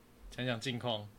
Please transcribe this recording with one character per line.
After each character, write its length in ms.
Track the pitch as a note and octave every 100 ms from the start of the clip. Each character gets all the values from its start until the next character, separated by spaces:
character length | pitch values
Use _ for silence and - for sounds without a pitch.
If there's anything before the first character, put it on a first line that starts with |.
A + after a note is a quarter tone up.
| - - -
讲 160 | - B2
讲 140 | A2+
近 180 | C3+ A#2+
况。 280 | B2 G#2+ G#2